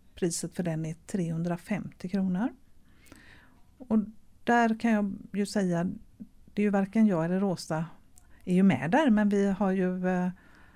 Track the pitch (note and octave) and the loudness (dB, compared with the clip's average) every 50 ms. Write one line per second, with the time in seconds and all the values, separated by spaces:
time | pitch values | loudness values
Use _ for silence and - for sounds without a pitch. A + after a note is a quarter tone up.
0 | _ - - - F#3+ E3+ E3 - - E3+ - - F3 E3+ D#3+ D#3 D#3+ D#3 E3+ - | _ -18 -8 -4 -4 -2 -2 -4 -8 -8 -6 -4 -4 -4 -2 -4 -6 -6 -10 -12
1 | - - - G3 E3+ E3 E3 E3 E3 F3 E3+ E3+ - - G#3 - - - - - | -14 -8 -6 -4 -4 -2 -4 -4 -4 -4 -4 -6 -6 -6 -6 -6 -6 -10 -14 -12
2 | - F3+ - G3 F#3+ F#3+ F3+ F3+ A3+ D4 - - - - - - - - - - | -10 -4 -2 -2 -2 0 -2 -2 -2 -4 -6 -10 -20 -20 -20 -20 -20 -20 -20 -20
3 | - - - - - - - - - - - - - _ _ - C4 - A3 A3 | -20 -20 -20 -20 -20 -20 -20 -20 -20 -20 -20 -20 -20 _ _ -16 -6 -2 -2 -2
4 | G3 G#3+ - - - - - - - - A#3 A#3+ A#3 A3+ A3 A3 - A#3 A3 G#3 | -2 -2 -10 -20 -20 -20 -20 -10 -2 2 2 4 4 2 0 0 0 0 2 2
5 | G#3 G3 G3 - - - - G3 G3+ G3 - G#3 F#3+ F3+ F3 E3 F3 F#3+ G#3 - | 0 -2 -6 -10 -14 -10 -6 -6 -4 -2 -2 0 0 0 0 0 -2 -4 -6 -10
6 | - - - - A3 - _ - - - - - G#3 G#3 G3 G3 G3 G3 - A3+ | -16 -20 -20 -20 -20 -20 _ -20 -20 -10 -4 -2 0 2 2 0 0 0 2 4
7 | A3 G#3+ F#3 D#3+ D#3+ E3+ F3+ F#3+ G3+ G3 E3+ - - - D#3+ D#3 E3 D#3+ - - | 4 4 4 2 0 0 0 0 0 0 -2 -4 -4 -4 -4 -4 -4 -6 -10 -20
8 | - - - - - - - - - - F3+ F#3 G3 G3 D3+ - C#3 E3 F3+ D4 | -20 -20 -20 -20 -20 -20 -20 -12 -4 0 2 6 6 6 4 4 0 2 2 4
9 | D#4+ C4+ G#3 G#3 G#3 G#3 G#3 G3+ G3 G3+ G3 - G#3 F#3+ F#3+ F#3+ F3+ F3+ F#3 F#3 | 4 4 4 4 4 2 2 2 2 2 0 0 0 0 0 0 0 -2 -2 -2
10 | F3+ F#3 F#3 F3+ F3+ F#3 F3+ - - - - - - - - | -2 -2 0 0 -2 -2 -4 -8 -16 -20 -20 -20 -20 -20 -20